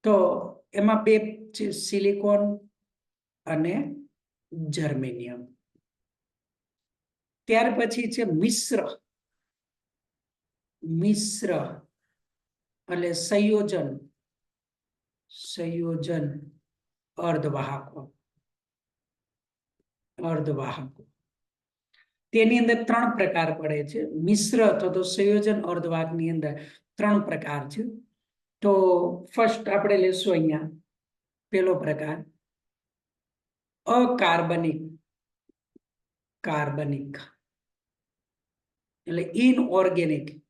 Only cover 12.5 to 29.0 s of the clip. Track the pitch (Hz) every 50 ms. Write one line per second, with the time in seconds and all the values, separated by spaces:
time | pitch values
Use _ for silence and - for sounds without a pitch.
12.5 | _ _ _ _ _ _ _ - 175 175 175 175 170 - - - 208 208 208 214
13.5 | 214 208 - - 190 170 143 139 139 - - - _ _ _ _ _ _ _ _
14.5 | _ _ _ _ _ _ _ _ _ _ _ _ _ _ _ _ - - - -
15.5 | - - 170 165 170 170 165 165 165 151 - 175 165 156 143 143 - - - -
16.5 | _ _ _ _ _ _ _ _ _ _ _ _ _ - 170 170 160 151 143 147
17.5 | 120 117 123 135 139 135 - - - 147 135 - _ _ _ _ _ _ _ _
18.5 | _ _ _ _ _ _ _ _ _ _ _ _ _ _ _ _ _ _ _ _
19.5 | _ _ _ _ _ _ _ _ _ _ _ _ _ - - 165 160 151 143 147
20.5 | 143 135 131 127 131 - 131 131 _ - - _ _ _ _ _ _ _ _ _
21.5 | _ _ _ _ _ _ _ _ _ _ _ _ _ _ _ _ - 220 220 226
22.5 | 247 240 226 233 226 226 - - 233 233 226 214 - 202 190 175 - 170 165 160
23.5 | 156 156 156 151 151 147 143 147 - - - - - 156 160 180 208 202 - -
24.5 | - 220 220 202 - - 196 180 170 185 180 - - - 196 202 208 202 202 214
25.5 | 208 - - 175 175 170 165 170 165 160 165 160 165 165 165 165 165 160 151 147
26.5 | 147 147 151 - - _ _ _ _ - 208 208 208 - - - 165 147 - 147
27.5 | 147 143 135 143 - 214 226 - - - - _ _ _ _ _ _ _ _ _
28.5 | _ _ - 202 196 190 190 185 180 175